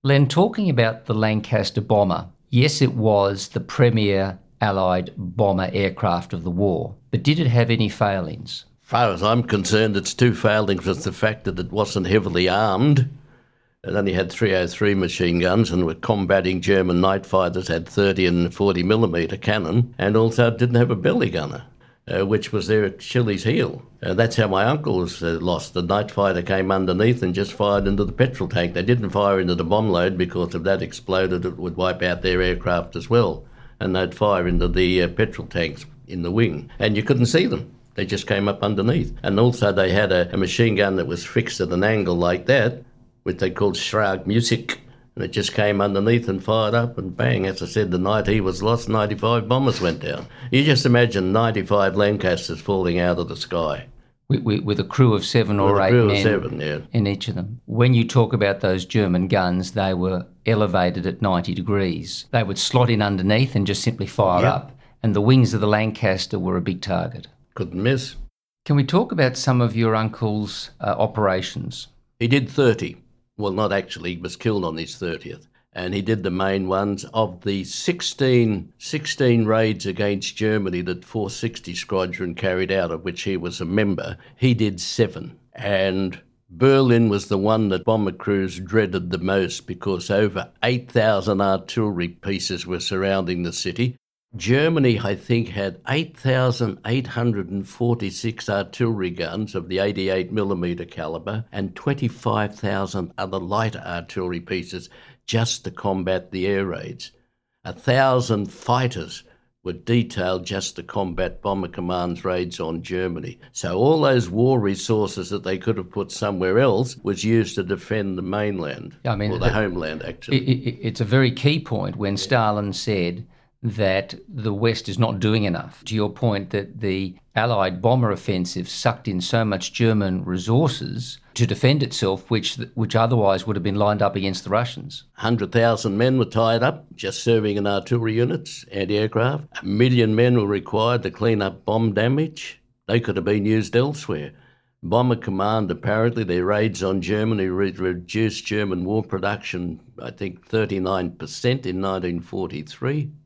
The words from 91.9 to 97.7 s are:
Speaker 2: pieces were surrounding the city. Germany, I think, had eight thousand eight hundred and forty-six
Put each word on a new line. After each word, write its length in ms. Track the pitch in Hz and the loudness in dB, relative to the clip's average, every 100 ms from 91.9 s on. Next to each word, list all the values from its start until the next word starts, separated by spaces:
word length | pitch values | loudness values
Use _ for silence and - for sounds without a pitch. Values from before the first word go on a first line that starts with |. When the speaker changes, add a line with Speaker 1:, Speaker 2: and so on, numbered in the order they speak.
| 90 87 | -2 -6
Speaker 2:
pieces 580 | - 101 98 - 87 90 | -6 -6 -6 -6 -8 -6
were 140 | 90 | -6
surrounding 640 | - 95 98 98 90 87 | -4 -2 0 0 0 -4
the 80 | 87 | -4
city. 440 | 85 95 87 123 123 _ _ _ 113 | -4 -6 -2 -4 -4 _ _ _ -8
Germany, 640 | 107 131 160 165 127 110 | 0 2 4 4 4 2
I 160 | 101 98 | 0 -4
think, 320 | - 120 113 | 0 0 0
had 320 | 101 98 87 - | -4 -6 -6 -4
eight 280 | 143 165 - | -4 -4 -4
thousand 600 | 131 127 127 123 117 92 | 0 2 2 0 -2 -4
eight 240 | 107 127 127 | -2 -2 -2
hundred 400 | 120 120 104 87 | -2 0 0 -4
and 180 | 98 | -6
forty-six 800 | 95 | -8